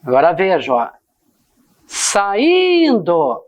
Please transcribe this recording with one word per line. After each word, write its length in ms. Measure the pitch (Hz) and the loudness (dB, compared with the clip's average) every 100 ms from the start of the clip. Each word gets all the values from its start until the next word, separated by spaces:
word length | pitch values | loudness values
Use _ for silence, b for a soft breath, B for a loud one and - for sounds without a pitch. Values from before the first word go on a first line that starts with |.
Agora 300 | 123 127 156 | 0 2 2
veja, 400 | 170 190 175 127 | 0 -2 -2 -2
ó. 160 | 123 113 - _ _ _ _ _ _ _ _ | -2 -4 -10 _ _ _ _ _ _ _ _
Saindo 1600 | _ - - 208 202 202 294 370 370 349 330 233 165 170 143 113 | _ -8 -2 -2 -2 0 2 2 2 2 2 0 0 0 0 -4